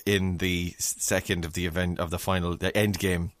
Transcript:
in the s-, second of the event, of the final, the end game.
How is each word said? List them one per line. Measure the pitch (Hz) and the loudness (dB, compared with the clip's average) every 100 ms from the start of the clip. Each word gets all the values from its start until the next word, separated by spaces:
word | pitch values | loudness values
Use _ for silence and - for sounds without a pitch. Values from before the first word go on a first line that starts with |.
| - | 2
in | 101 92 87 | 2 2 0
the | 92 90 87 - | 0 0 -2 -4
s-, | - - | -6 -4
second | - 95 - 90 | 0 0 2 -2
of | 80 | -2
the | 85 87 | -2 -2
event, | 85 90 87 | 0 0 -2
of | 85 | -2
the | 87 | -2
final, | - 92 87 85 | 0 0 0 -2
the | 90 | 0
end | 104 104 90 | 2 2 2
game. | 95 87 87 - | 0 0 -2 -8